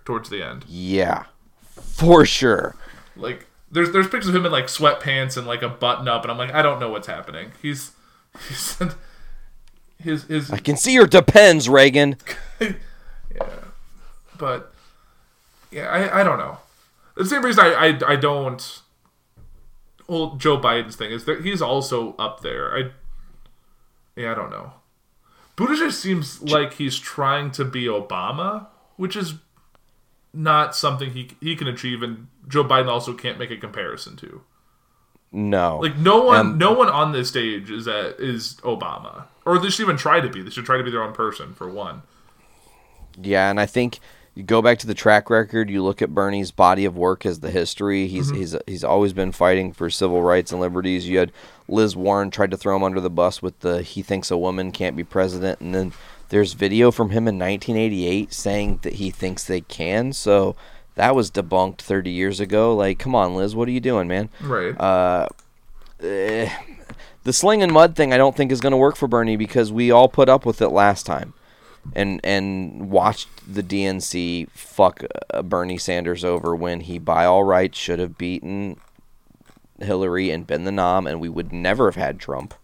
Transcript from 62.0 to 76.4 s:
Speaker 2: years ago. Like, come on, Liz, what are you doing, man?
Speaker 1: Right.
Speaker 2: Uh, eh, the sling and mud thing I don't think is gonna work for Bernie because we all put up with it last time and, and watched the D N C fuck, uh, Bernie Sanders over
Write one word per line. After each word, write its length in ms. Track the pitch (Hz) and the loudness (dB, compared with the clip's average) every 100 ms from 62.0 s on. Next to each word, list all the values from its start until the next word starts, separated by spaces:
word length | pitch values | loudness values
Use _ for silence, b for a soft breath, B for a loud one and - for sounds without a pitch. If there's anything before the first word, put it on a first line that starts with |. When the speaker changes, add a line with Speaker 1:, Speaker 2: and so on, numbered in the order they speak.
| 90 | -2
Speaker 2:
years 280 | 87 95 95 | -2 -4 -2
ago. 360 | 98 107 117 107 | -2 2 2 2
Like, 240 | 98 95 | 0 -2
come 160 | 131 123 | -2 0
on, 180 | 90 | 0
Liz, 220 | 92 101 110 | 0 -4 -2
what 100 | 120 | -4
are 60 | |
you 80 | 127 | -2
doing, 260 | 127 113 87 | -2 -2 -2
man? 240 | 92 107 - | -4 -4 -10
Speaker 1:
Right. 300 | 147 117 90 - | -6 -4 -4 -2
Speaker 2:
Uh, 460 | 95 92 90 90 - - _ _ - - - - | 0 2 2 0 -2 -8 _ _ -20 -20 -20 -12
eh, 480 | 85 98 101 110 113 B B B B B B B | -8 -4 -4 -2 -4 B B B B B B B
the 80 | 127 | -4
sling 300 | - 185 214 | 2 4 4
and 100 | 185 | 6
mud 240 | 156 170 165 | 8 8 6
thing 160 | 143 | 4
I 60 | 127 | 6
don't 180 | 135 131 | 6 4
think 160 | 135 | 0
is 80 | 131 | 2
gonna 160 | 135 131 | 2 6
work 180 | 139 | 4
for 140 | - 131 | 4 0
Bernie 280 | 117 113 107 | 2 2 0
because 360 | 107 123 110 | 0 0 0
we 180 | 110 120 | 2 6
all 180 | 117 127 | 8 8
put 200 | - 131 | 6 6
up 180 | 131 120 | 6 4
with 160 | 110 | 0
it 60 | 98 | 2
last 360 | 85 101 98 | 6 4 4
time 300 | - 73 - - b b b b - | -4 -6 -6 -16 b b b b -10
and, 240 | - 101 92 | -4 -4 -2
and 640 | - 98 98 95 90 50 98 | -2 0 0 -4 -8 -10 0
watched 380 | 95 95 107 - - - | 2 2 0 -10 -18 -10
the 100 | 98 | -8
D 220 | 90 98 | -4 -2
N 160 | 98 95 | -2 -2
C 460 | - 90 87 87 78 | -6 -4 -4 -4 -8
fuck, 480 | - - - 92 - - - - | -14 -12 2 2 2 -10 -12 -8
uh, 80 | 58 | -6
Bernie 340 | 90 90 90 90 | -2 -2 -2 -6
Sanders 460 | - 87 85 87 | -4 -4 -2 -2
over 320 | 90 87 | -2 0